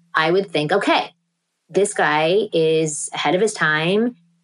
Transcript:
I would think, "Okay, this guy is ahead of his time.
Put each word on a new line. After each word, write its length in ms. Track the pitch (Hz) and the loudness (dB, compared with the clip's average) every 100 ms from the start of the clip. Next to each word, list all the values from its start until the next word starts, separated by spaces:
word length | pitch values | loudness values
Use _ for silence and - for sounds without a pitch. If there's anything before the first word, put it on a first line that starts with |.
| _ | _
I 180 | - 160 | -2 2
would 200 | 185 196 | 0 0
think, 200 | 151 151 | -4 0
"Okay, 420 | 196 277 330 - - _ _ _ _ _ | 0 2 0 -2 -12 _ _ _ _ _
this 240 | 170 196 | -2 0
guy 560 | - 160 151 160 196 - | 0 0 0 2 0 0
is 600 | 170 160 160 160 151 - | 0 2 2 0 -4 -10
ahead 220 | 165 147 180 | -4 0 2
of 60 | |
his 120 | 214 | 0
time. 600 | - 160 156 165 202 240 247 _ _ | 0 0 0 0 0 0 -4 _ _